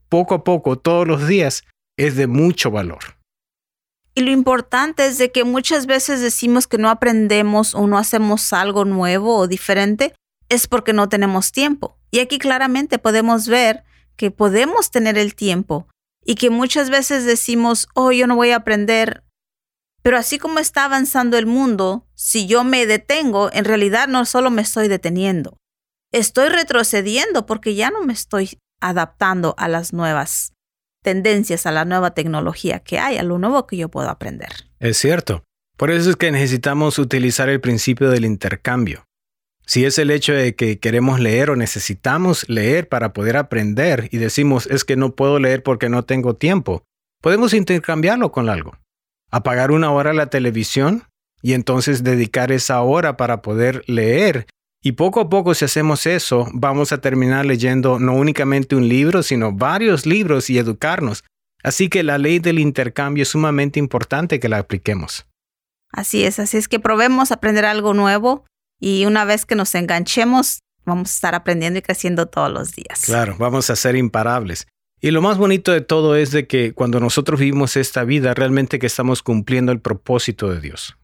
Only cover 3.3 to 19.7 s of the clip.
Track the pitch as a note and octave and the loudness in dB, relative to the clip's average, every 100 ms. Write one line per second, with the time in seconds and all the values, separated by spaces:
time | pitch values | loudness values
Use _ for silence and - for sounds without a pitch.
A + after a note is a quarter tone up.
3.3 | _ _ _ _ _ _ _ _ - B3+ | _ _ _ _ _ _ _ _ -4 0
4.3 | C4+ B3+ B3+ A#3 B3 D4 D#4+ C4+ C4 B3 | 2 2 0 0 -2 -2 0 0 0 0
5.3 | B3+ A#3+ B3+ B3+ D#4 C4 C4 C4 C#4 A#3+ | 0 0 -2 0 0 0 0 0 -2 -2
6.3 | - A#3+ A#3+ B3 A3+ A3 A3+ A#3+ A3 G#3+ | 0 2 2 2 0 2 2 2 2 4
7.3 | G#3 G#3 G#3 G#3+ - G#3 G3+ G#3+ A3+ G#3+ | 2 2 2 0 0 2 2 0 0 2
8.3 | G#3+ - F#3 G3 G3+ G3+ F#3+ F3+ F#3 G#3+ | 0 0 -2 0 0 0 0 0 0 2
9.3 | A3+ F3+ F#3 - G3 G3+ G#3+ C#4 - _ | 2 2 -2 -2 0 0 0 -2 -4 _
10.3 | _ - A#3+ - A#3+ A3 G#3+ G3+ G3+ G3 | _ -2 0 0 0 2 2 2 2 0
11.3 | F#3+ F#3+ - C#4+ C#4+ - _ _ A#3+ B3 | 0 -2 0 0 -2 -6 _ _ -2 -2
12.3 | C#4+ C#4 B3+ C4+ B3+ D4 A#3 A3 A3 A3+ | -2 0 0 0 0 -2 -2 0 2 2
13.3 | A#3 A3 A#3+ A#3 A3 - _ _ - G3+ | 2 2 2 2 0 -6 _ _ -6 -4
14.3 | - G#3 G3+ C#4 A#4 - B3 A3 G#3 G#3 | 0 2 2 2 0 0 0 0 0 -2
15.3 | - G3+ F3+ G3 D3+ - _ _ _ - | -2 -2 -2 -2 -6 -8 _ _ _ -6
16.3 | A3+ A#3+ A#3 B3+ D4+ C4+ C4+ C4+ C#4 A#3+ | 0 2 2 0 0 0 0 0 0 0
17.3 | A#3 - A#3 A#3 A#3 - - C4 B3 B3 | 0 0 0 2 0 -2 0 2 4 2
18.3 | A#3+ A#3+ A#3+ A3+ G#3+ G#3 A3+ A3 - _ | 2 2 2 0 0 2 0 0 -4 _
19.3 | _ _ _ _ | _ _ _ _